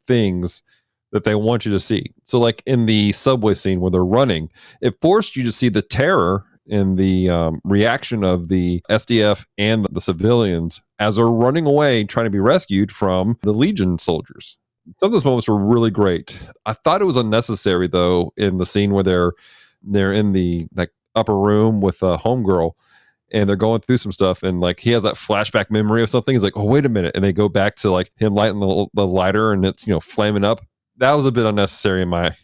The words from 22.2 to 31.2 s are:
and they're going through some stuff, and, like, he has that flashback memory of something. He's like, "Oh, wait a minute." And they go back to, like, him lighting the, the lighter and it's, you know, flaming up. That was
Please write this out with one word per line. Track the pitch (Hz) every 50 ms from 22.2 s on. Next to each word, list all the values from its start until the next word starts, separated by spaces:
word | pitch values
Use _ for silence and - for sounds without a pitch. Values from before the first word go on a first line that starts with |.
| - 113 127 127 107 95 95 87 82 82 - _ _ _ _ _ _ _ _ _ _ - -
and | 107 104 98
they're | 101
going | 92 107 110 113 110
through | - - 127 120
some | - 104 95
stuff, | - 98 92 90 - -
and, | 95 90 90
like, | 90 87 87 -
he | - 117
has | 120 117 98
that | 107 -
flashback | - - - 107 101 104 - - 107 98 -
memory | 107 107 107 107 110 117 117
of | 107
something. | - 123 - - 135
He's | 120 98
like, | 98 -
"Oh, | 107 104
wait | 104 127 147 139
a | 131
minute." | 113 101 87 - -
And | - 95
they | 98 87
go | 95 104 101
back | 85 101 98 104 -
to, | - - 101
like, | 90 90 92 - _
him | - 110 107 101
lighting | 104 104 110 98 104
the, | 101 95 92 90 101 - -
the | 110 101
lighter | 92 90 95 90 95 98 107 110 110 104
and | 95 92
it's, | 95 92 - -
you | 107 95
know, | 80
flaming | - - - - 104 104 104 101 101
up. | 104 117 - - _ _ _ _ _ _
That | - 127 135 147
was | 147